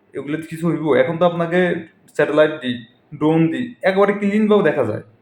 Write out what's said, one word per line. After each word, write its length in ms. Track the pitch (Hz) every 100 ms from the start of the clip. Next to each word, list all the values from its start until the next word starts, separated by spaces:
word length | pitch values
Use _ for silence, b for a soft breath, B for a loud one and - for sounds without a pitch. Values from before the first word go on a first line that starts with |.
| _
এগুলোতে 300 | - 139 156
কিছু 260 | - 160 170
হইব? 240 | - 156
এখন 260 | 123 131 165
তো 60 |
আপনাকে 500 | 175 170 170 180 180 170 - _ _
স্যাটেলাইট 360 | - 147 151 151
দিই, 340 | 151 127 120 - _ _
ড্রোন 340 | 143 151 165 165
দিই, 240 | 131 240 -
একবারে 300 | 185 190 202
ক্লিনভাবে 500 | 202 202 214 208 208
দেখা 220 | 156 143
যায়। 180 | 110 107 - _